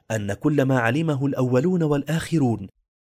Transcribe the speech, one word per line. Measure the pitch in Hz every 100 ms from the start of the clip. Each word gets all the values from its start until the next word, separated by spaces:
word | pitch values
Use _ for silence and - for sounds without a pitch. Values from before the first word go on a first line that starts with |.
| -
أن | 110 101
كل | 98 151 143
ما | 131 131
علمه | 113 139 165 135 143
الأولون | 131 127 127 180 180
والآخرون، | 151 143 139 160 - 165 127 104 95 _ _ _